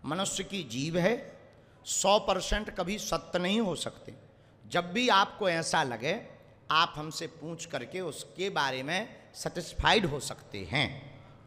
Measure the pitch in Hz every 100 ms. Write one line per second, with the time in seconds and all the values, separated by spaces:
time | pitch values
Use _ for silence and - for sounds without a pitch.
0 | 135 170 190 - 185 196 135 120 151 175
1 | 180 240 - - - - - - - -
2 | - 208 208 185 - 208 214 - 180 208
3 | - 165 - 175 180 214 208 156 - -
4 | - - - - - - 107 175 175 196
5 | 247 196 202 - 190 165 160 170 139 113
6 | 135 226 - - - - - 156 170 151
7 | 156 - 160 - 151 165 - 143 117 180
8 | 175 - - - 196 175 139 131 139 180
9 | 233 - - - 156 175 165 - - 202
10 | 175 139 - - - 101 87 135 120 -
11 | - - - -